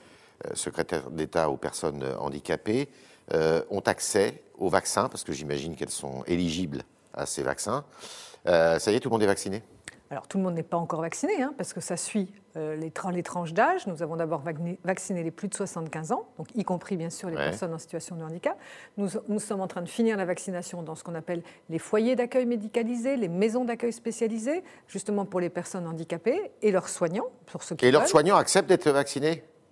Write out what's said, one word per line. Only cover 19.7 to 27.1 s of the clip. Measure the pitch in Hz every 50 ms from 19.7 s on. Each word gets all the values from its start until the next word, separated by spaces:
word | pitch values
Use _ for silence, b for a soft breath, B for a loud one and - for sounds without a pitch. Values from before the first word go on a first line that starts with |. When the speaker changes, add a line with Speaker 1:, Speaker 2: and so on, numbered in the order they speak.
| - 180
Speaker 2:
de | 175 -
finir | - - 226 226 220
la | 196 185
vaccination | 175 180 175 - 202 180 175 170 - 180 175
dans | 160 151 160
ce | -
qu'on | - 175 170
appelle | 160 156 - 175 170 165 B B B B -
les | 165 160
foyers | - - 220 214 226 247 262
d'accueil | 233 240 247 - 254 254
médicalisés, | 240 240 214 208 214 - 240 220 226 247 240 226 269 277
les | 247 208 170
maisons | 170 185 214 226 214 254 254
d'accueil | 240 233 233 233 233
spécialisées, | 226 - - 233 226 - 233 214 226 220 220 269 320 370 370 B B B B
justement | - - 190 - 208 208 202 196
pour | 196 185 185
les | 175 165
personnes | - 175 170 - - 190 175
handicapées | 165 165 160 165 - 170 165 - 220 294 403 392 - - _
et | 208 214
leurs | 185 180 165 -
soignants, | - - 180 165